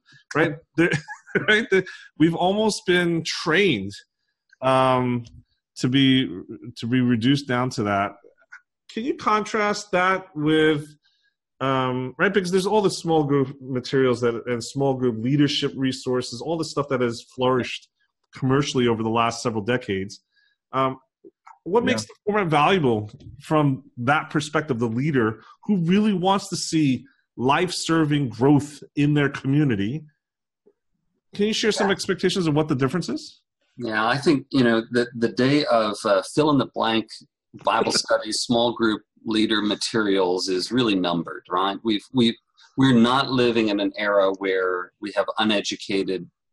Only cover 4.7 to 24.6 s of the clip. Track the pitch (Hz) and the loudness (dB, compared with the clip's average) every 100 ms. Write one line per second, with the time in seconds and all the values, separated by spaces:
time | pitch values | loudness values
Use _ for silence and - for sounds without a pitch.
4.7 | 131 131 127 123 120 117 - - _ _ | 2 4 2 0 -2 -6 -18 -20 _ _
5.7 | - 127 139 135 131 127 87 - 110 110 | -4 0 4 4 4 0 -6 -14 -16 -16
6.7 | - 117 127 123 120 120 143 - 123 127 | -10 -2 2 2 2 2 0 0 -2 -2
7.7 | - 104 98 101 - - _ _ - _ | -2 0 0 -2 -6 -20 _ _ -20 _
8.7 | _ - 220 262 - 233 214 202 220 208 | _ -14 -8 -6 -4 0 0 0 -2 -2
9.7 | 208 - 180 185 190 185 151 151 156 156 | -2 -2 0 2 0 -4 -4 2 4 4
10.7 | 151 151 - _ _ _ _ _ - 135 | 2 -4 -18 _ _ _ _ _ -6 -2
11.7 | 131 127 127 127 143 196 202 175 185 190 | 0 0 -2 -4 -2 0 0 0 0 2
12.7 | 214 190 - 165 160 139 143 135 - 127 | 2 0 0 0 0 2 0 0 -6 -8
13.7 | 127 - 135 131 117 120 117 123 120 113 | -8 -2 0 2 2 0 -2 -4 -6 -6
14.7 | 135 139 127 123 110 123 147 143 - 139 | -2 -2 0 -2 -2 0 2 2 0 -4
15.7 | 131 131 131 131 127 123 117 131 165 151 | -2 -4 -4 -4 -4 -4 -8 -6 -6 -4
16.7 | 147 143 131 123 113 - - 127 127 113 | -6 -2 0 -2 -4 -10 -2 0 0 -2
17.7 | - _ _ _ _ _ - 131 135 147 | -8 _ _ _ _ _ -4 2 2 2
18.7 | 135 120 110 113 117 117 117 123 110 98 | 2 2 2 0 0 0 -2 -4 -4 -2
19.7 | 127 - 95 95 - _ _ _ _ _ | -2 -2 -6 -6 -12 _ _ _ _ _
20.7 | 131 131 127 _ _ - _ - - 170 | -2 -2 -4 _ _ -20 _ -20 -18 -4
21.7 | 220 254 226 - - 208 208 175 151 151 | 0 0 -2 -4 -10 -4 -2 2 2 4
22.7 | 196 135 107 107 - - - - 156 143 | 4 2 0 -4 -12 -20 -14 0 2 2
23.7 | 131 - - 120 151 147 156 147 160 | 0 -8 -6 0 0 0 -4 -2 -2